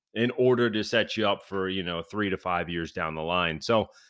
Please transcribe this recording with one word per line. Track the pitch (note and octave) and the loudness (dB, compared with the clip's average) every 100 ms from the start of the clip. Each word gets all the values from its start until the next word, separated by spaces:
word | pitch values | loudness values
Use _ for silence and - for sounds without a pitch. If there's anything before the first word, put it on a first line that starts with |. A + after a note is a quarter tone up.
| _ | _
in | A2 A#2+ | -2 -2
order | - B2+ B2 A#2+ | 4 4 4 2
to | G#2+ | 0
set | G#2 A#2 G#2 A2 | 0 0 0 0
you | G2+ | 0
up | G2 | 0
for, | - G2 F#2+ | -4 -4 -2
you | F#2+ | -2
know, | F2 E2+ | -4 -4
three | - G#2 G2+ | -4 -2 -2
to | F#2 | -2
five | F#2 F2 E2 | -2 -2 -2
years | E2+ E2 | -4 -6
down | F#2 D#2+ | -4 -4
the | D#2 | -4
line. | D#2+ F2+ E2+ D#2 | -2 0 0 -2
So | - A2+ G2 - | 0 2 0 -8